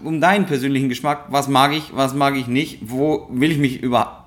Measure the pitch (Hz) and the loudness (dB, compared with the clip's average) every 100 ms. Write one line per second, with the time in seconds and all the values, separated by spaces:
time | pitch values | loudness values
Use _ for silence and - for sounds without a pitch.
0 | 156 160 170 202 185 139 135 135 135 123 | -6 2 4 4 2 0 0 0 0 -2
1 | 151 147 - 143 127 135 143 156 151 101 | -4 -4 -2 -2 2 4 4 2 -4 -2
2 | 135 139 139 139 120 127 160 - 107 127 | 0 2 0 0 0 -2 -2 -8 -8 -2
3 | 151 147 - 123 156 147 139 131 127 117 | 0 0 -4 0 2 2 0 0 0 0
4 | - - | 0 -6